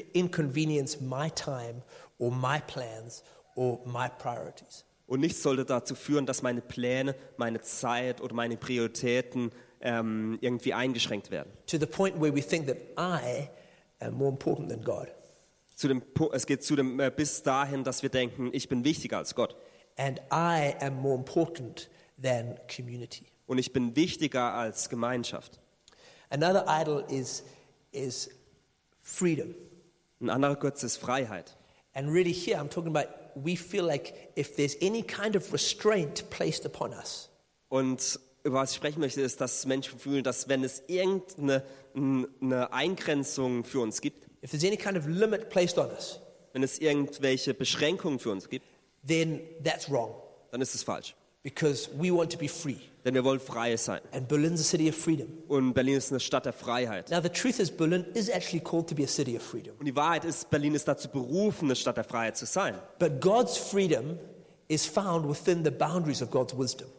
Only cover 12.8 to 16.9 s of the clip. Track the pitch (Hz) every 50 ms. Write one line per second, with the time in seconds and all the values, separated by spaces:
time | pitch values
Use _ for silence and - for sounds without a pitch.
12.8 | - - - - 170 180 175 147 123 123 123 - 147 - - - - - - -
13.8 | _ _ _ _ 113 117 117 123 139 139 131 135 - 160 - - 151 - 120 113
14.8 | 110 120 110 - - - - - - - - - _ _ _ _ _ _ _ -
15.8 | - 139 135 127 - - - - 160 151 - 131 - - 139 131 - - 151 139
16.8 | 131 131